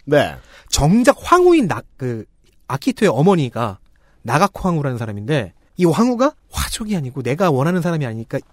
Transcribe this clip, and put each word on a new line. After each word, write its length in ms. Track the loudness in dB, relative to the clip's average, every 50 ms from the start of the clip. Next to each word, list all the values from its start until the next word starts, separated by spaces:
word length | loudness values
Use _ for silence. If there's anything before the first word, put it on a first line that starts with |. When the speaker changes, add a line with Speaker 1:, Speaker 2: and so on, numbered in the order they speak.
| -4
Speaker 1:
네. 280 | 0 2 2 2 0 -4 -12 -18 _ -20 -20 -16 -8
Speaker 2:
정작 480 | -4 0 2 2 4 4 4 4 2 2
황후인 480 | 2 2 2 4 6 6 4 4 2 0
나-, 140 | -4 -6 -10 _ _ -10
그 260 | -8 -6 -6 -8 -10 -14 _ _ _ _ _ _ _ -8
아키히토의 400 | -8 -6 -4 -4 -2 0 2 2
어머니가 680 | 2 4 4 4 4 2 0 -2 -4 -4 -4 -4 -6 -8 _ _ _ _ _ _ _ _
나가코 400 | -8 -2 0 0 0 0 -2 -2 -4 -2
황후라는 280 | -2 -2 -2 -4 -4 -6
사람인데 540 | -6 -8 -8 -8 -4 -2 -2 -2 -2 -4 -10 _ _ _ _ 0
이 60 | 2
황후가 480 | 2 4 4 2 0 2 0 0 -2 -2 _ _ _
화족이 440 | -8 -6 -6 -6 -6 -10 -6 -4 -4
아니고 260 | -4 -4 -6 -8 -6
내가 300 | -4 -4 -2 0 0 0
원하는 300 | 2 2 2 0 0 0
사람이 240 | 0 -2 -2 -2 -4
아니니까 340 | -4 -6 -8 -10 -8 -8 -8 -8 _